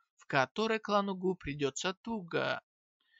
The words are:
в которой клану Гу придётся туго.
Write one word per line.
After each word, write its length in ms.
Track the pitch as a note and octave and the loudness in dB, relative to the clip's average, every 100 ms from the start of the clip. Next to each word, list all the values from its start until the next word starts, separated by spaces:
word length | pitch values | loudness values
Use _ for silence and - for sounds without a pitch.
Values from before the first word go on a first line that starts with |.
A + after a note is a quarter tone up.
| _ _ | _ _
в 100 | - | -2
которой 540 | D3 B2+ - A3 A3 | 2 2 0 0 0
клану 340 | - G#3 G3+ | 2 2 2
Гу 220 | F#3+ F#3 F#3 | -2 -2 -2
придётся 580 | D3 C#3+ C#3 - F3+ | -4 0 -2 0 -4
туго. 680 | F#3 - A3+ E3+ D3 C3+ B2+ _ _ _ _ _ | -4 -6 -6 -2 -2 0 -2 _ _ _ _ _